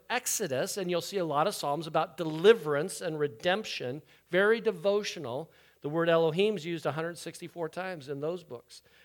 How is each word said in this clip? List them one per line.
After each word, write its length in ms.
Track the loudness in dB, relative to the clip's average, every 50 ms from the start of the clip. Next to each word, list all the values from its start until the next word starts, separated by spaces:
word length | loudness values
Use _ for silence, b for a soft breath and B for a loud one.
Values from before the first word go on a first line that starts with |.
| -8 -6
Exodus, 640 | -4 -4 -2 -2 -2 -2 -2 -2 0 -2 -2 -2 -4
and 140 | -4 -4 -2
you'll 100 | -2 -2
see 180 | -2 -4 -4 -2
a 60 | -2
lot 220 | 0 2 2 2
of 80 | 2 0
Psalms 320 | -2 -2 -2 -2 -2 -4
about 300 | -2 0 0 0 0 -4
deliverance 840 | -6 -4 -4 -2 6 8 8 8 8 6 0 0 0 0 -2 -6 -6
and 180 | -6 -6 -2 -2
redemption, 840 | -2 -2 -4 -2 0 0 0 0 -2 -6 -8 -6 -6 -6 -8 -8 b b b b b _
very 300 | 2 4 4 4 4 4
devotional. 920 | 2 0 -2 0 2 2 2 2 0 -2 -6 -8 -6 -6 -6 -6 -8 -10 b b b b b b
The 80 | -8 -4
word 200 | -2 2 4 4
Elohim 480 | 6 6 4 4 4 2 2 2 0
is 100 | -2 -4
used 180 | -6 -6 -4 -4
a 80 | -4 -2
hundred 240 | -2 -4 -6 -8
sixty-four 540 | -10 -12 -14 -12 -12 -14 -14 -8 -8 -8 -6
times 400 | -6 -8 -8 -8 -8 -10 -10 -10
in 100 | -8 -6
those 220 | -4 -4 -6 -6 -10
books. 400 | -14 -16 -16 -16 _ -20 -20 b b b b